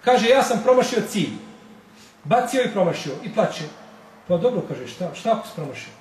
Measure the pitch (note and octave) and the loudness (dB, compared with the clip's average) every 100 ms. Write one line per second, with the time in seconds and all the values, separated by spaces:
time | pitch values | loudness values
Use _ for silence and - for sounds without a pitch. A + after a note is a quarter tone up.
0 | A#3 B3 A3+ C4+ - A3+ B3+ B3+ - A3+ | 4 4 6 4 4 0 4 4 4 -2
1 | - G#3 C#3 - - - - - - - | -2 -2 -4 -6 -16 -20 -20 -20 -20 -20
2 | - _ C#3+ A#3 B3 C4+ A#3+ G3+ E3+ - | -20 _ 0 2 2 0 0 0 0 0
3 | D3+ C3 G3+ - F3+ - D3+ - - - | -8 -10 -6 0 0 -2 -12 -14 -20 -20
4 | - - - F3 A#3 G#3 - C3 B2+ - | -20 -20 -2 2 2 0 -6 -10 -12 -10
5 | F3+ - A3+ A3 - - D3 B2 - - | -10 -6 -2 -2 -4 -12 -10 -12 -16 -20